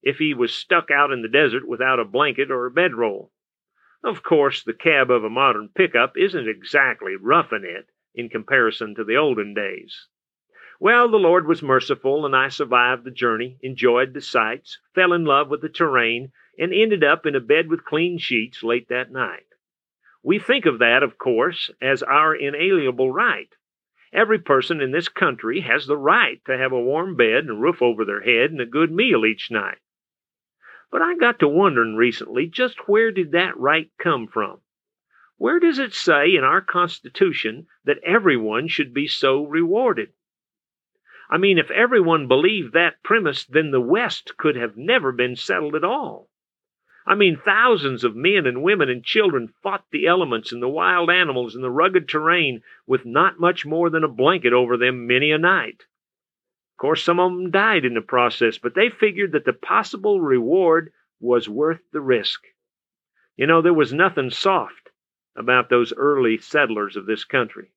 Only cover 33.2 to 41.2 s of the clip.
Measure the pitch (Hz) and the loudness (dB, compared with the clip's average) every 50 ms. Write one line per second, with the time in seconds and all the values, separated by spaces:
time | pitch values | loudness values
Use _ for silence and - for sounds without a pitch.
33.2 | 180 151 139 170 185 180 - - 127 139 151 160 156 _ _ _ - 175 151 127 | -4 -2 0 -2 -2 -2 -4 -2 0 0 0 0 -2 _ _ _ -2 -2 -2 -2
34.2 | 113 107 - 113 104 95 95 - _ _ _ _ _ _ _ _ _ _ _ _ | -4 -6 -4 -4 -4 -4 -8 -16 _ _ _ _ _ _ _ _ _ _ _ _
35.2 | _ _ _ _ - 233 311 349 349 339 302 262 269 226 - - - - 160 143 | _ _ _ _ -2 0 2 4 4 2 2 0 -4 -6 -6 -4 2 2 4 4
36.2 | 143 170 190 160 131 131 156 190 190 - - 180 175 170 - - _ - _ - | 6 4 4 4 4 4 2 2 0 -2 0 0 0 0 -2 -12 _ -16 _ 0
37.2 | 202 180 143 - - - 110 131 165 _ _ _ _ - - - - 165 185 233 | 0 0 0 -2 -6 -6 -8 -8 -16 _ _ _ _ -2 -2 -2 0 2 2 4
38.2 | 202 180 139 120 110 107 107 117 147 165 - - 151 131 120 139 147 147 - - | 4 4 2 2 0 -2 -2 -2 -2 -2 -4 -4 -4 -4 -4 -6 -4 -4 -4 0
39.2 | - 135 135 139 147 147 147 165 170 165 190 220 262 247 190 120 104 - _ _ | 2 2 2 2 -2 -2 -2 -2 0 2 0 0 0 0 0 -2 -6 -10 _ _
40.2 | _ _ _ _ _ _ _ _ _ _ _ _ _ _ _ _ _ _ - - | _ _ _ _ _ _ _ _ _ _ _ _ _ _ _ _ _ _ -20 -20